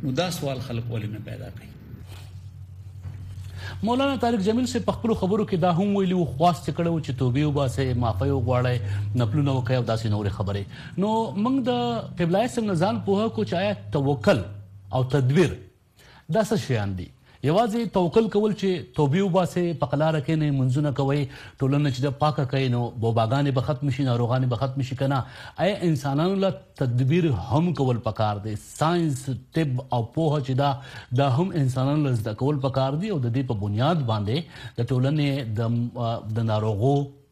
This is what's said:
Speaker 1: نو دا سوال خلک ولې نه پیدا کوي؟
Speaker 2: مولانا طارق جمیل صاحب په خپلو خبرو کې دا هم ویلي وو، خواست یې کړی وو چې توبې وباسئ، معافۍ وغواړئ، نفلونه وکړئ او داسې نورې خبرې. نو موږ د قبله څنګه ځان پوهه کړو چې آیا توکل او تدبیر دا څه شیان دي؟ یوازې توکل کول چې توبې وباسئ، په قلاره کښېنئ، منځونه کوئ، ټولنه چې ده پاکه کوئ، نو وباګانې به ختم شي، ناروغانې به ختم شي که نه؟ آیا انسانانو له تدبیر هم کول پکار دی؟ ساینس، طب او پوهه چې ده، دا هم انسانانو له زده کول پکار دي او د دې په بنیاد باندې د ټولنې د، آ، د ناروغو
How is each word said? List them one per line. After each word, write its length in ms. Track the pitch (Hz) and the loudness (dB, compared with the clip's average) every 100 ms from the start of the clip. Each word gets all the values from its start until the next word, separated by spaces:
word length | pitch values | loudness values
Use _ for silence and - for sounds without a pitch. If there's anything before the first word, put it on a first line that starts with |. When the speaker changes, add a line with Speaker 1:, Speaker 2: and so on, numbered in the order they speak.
Speaker 1:
نو 80 | 135 | -2
دا 160 | 131 180 | -2 -2
سوال 280 | 170 143 131 | -2 -4 -4
خلک 320 | - 117 117 | -6 -6 -6
ولې 180 | 117 104 | -6 -6
نه 60 | 104 - | -8 -10
پیدا 240 | 107 101 | -12 -12
کوي؟ 220 | - - - - - - - - - - - - - - - - - - - - - - - | -14 -16 -18 -18 -18 -16 -16 -16 -16 -18 -18 -18 -18 -16 -14 -14 -12 -14 -12 -14 -12 -12 -6
Speaker 2:
مولانا 320 | 202 247 277 269 | -2 2 2 2
طارق 280 | 233 233 | 0 2
جمیل 220 | 190 226 254 | 2 2 0
صاحب 200 | 240 - | -2 -2
په 120 | - | -2
خپلو 180 | 226 226 | 0 0
خبرو 240 | 190 208 208 | 2 0 0
کې 180 | 190 | 2
دا 80 | 180 | 2
هم 240 | 165 202 202 | 4 2 2
ویلي 180 | 190 | 2
وو، 120 | 180 156 | 2 0
خواست 440 | 135 170 170 - | 4 4 4 -4
یې 40 | 156 | -2
کړی 100 | 170 | 0
وو 120 | 165 | 0
چې 120 | 147 131 | -2 0
توبې 240 | 131 123 | 2 2
وباسئ، 440 | 151 143 135 - 131 | 2 2 0 0 0
معافۍ 360 | 123 117 110 135 | 2 0 0 0
وغواړئ، 480 | 139 127 123 127 123 - 101 101 104 | 2 2 2 2 0 -2 -4 -2 0
نفلونه 340 | 120 151 139 135 | 2 2 2 0
وکړئ 200 | 127 127 | 2 0
او 100 | 113 | 2
داسې 220 | 110 113 | 0 0
نورې 180 | 104 104 - | 0 0 -2
خبرې. 260 | 95 101 98 - - - | -4 -4 -6 -12 -12 -2
نو 120 | 202 220 226 135 | 0 0 0 -2
موږ 200 | 220 269 240 | 0 0 0
د 20 | 247 240 233 - - | 0 0 -4 -6 -2
قبله 280 | 170 190 240 | 2 2 2
څنګه 260 | 240 220 175 | 0 0 2
ځان 180 | 185 226 196 | 2 0 0
پوهه 220 | 196 226 | 2 2
کړو 140 | 226 | -2
چې 100 | 208 | -2
آیا 200 | 175 202 196 - | 0 0 -2 -2
توکل 480 | 156 139 139 - 139 90 - - - - | 0 0 2 4 2 2 -12 -16 -20 -6
او 100 | 127 | -2
تدبیر 480 | 127 147 127 147 160 - - _ _ _ - - _ | 0 2 4 4 4 2 -14 _ _ _ -20 -20 _
دا 120 | 175 | 0
څه 120 | 214 214 110 | 2 0 0
شیان 300 | 117 101 95 | -2 -2 -6
دي؟ 120 | 87 - _ - | -10 -16 _ -6
یوازې 480 | 131 175 233 226 233 | 0 2 2 0 0
توکل 340 | 196 175 226 220 | 2 4 4 4
کول 200 | 208 214 | 2 2
چې 300 | 196 190 180 120 - | 2 0 0 -4 0
توبې 240 | 147 156 | 2 4
وباسئ، 400 | 196 175 170 - 175 156 | 4 2 2 0 -2 0
په 80 | 131 | -2
قلاره 280 | 143 156 156 | 2 2 0
کښېنئ، 320 | 143 160 151 139 | 0 0 2 2
منځونه 340 | 131 127 151 127 | 2 2 0 0
کوئ، 240 | 135 143 131 - - - | 0 0 -2 -8 -18 -4
ټولنه 300 | 131 143 147 | 0 2 2
چې 80 | 127 | 0
ده 100 | 139 127 | -2 2
پاکه 240 | 151 151 135 | 0 2 0
کوئ، 160 | 135 131 | 0 0
نو 80 | 123 120 | 0 -2
وباګانې 600 | 120 113 110 110 135 143 131 | -2 0 2 2 2 2 0
به 60 | |
ختم 280 | - 127 143 | 0 -2 0
شي، 140 | 131 | 0
ناروغانې 440 | 139 120 120 127 127 | 0 2 2 2 0
به 60 | 113 | 0
ختم 200 | 135 131 | -2 -4
شي 140 | 123 127 | -4 -2
که 120 | 135 | 0
نه؟ 120 | 139 131 - - - | 0 -2 -10 -18 -2
آیا 100 | 165 202 175 | 0 2 0
انسانانو 480 | 156 143 139 170 196 | 0 0 0 2 2
له 140 | 196 185 - - | 0 -2 -10 -4
تدبیر 500 | 135 120 131 170 165 110 87 | 0 2 4 4 4 0 0
هم 240 | 117 175 165 | 2 2 2
کول 180 | 131 117 110 | 2 2 -2
پکار 340 | 101 107 104 | 0 0 0
دی؟ 100 | 104 104 | -6 -8
ساینس، 680 | - - 151 175 165 127 - 131 - - | -10 -2 2 2 0 -2 -4 -8 -4 -2
طب 240 | 156 123 | 0 -2
او 180 | - 123 | -2 -2
پوهه 360 | 110 - 160 147 | -2 0 0 0
چې 80 | 127 | 0
ده، 200 | 127 139 131 - - - | 2 2 0 -6 -18 -4
دا 160 | 123 139 | 2 2
هم 180 | 127 185 | 4 2
انسانانو 500 | 180 131 127 131 151 | 2 0 2 0 2
له 100 | 143 120 | 2 0
زده 140 | 107 | -2
کول 260 | 107 131 151 | -2 0 0
پکار 320 | 135 131 131 147 | 0 0 0 0
دي 80 | 214 | -2
او 80 | 180 | -2
د 80 | 120 | 0
دې 160 | 117 131 | -2 -2
په 60 | 104 | -2
بنیاد 420 | 104 104 135 170 123 | -2 0 2 2 0
باندې 280 | 110 101 131 165 - - - | -2 0 -2 -4 -14 -14 -6
د 100 | 120 | 0
ټولنې 420 | 127 127 151 143 139 113 107 | 2 2 2 0 0 -2 -2
د، 40 | 117 120 120 120 | 0 0 -2 -2
آ، 220 | 117 113 104 110 | -2 -4 -4 -2
د 120 | 113 | 0
ناروغو 420 | 107 107 104 123 143 139 - _ | 2 0 2 2 2 0 -8 _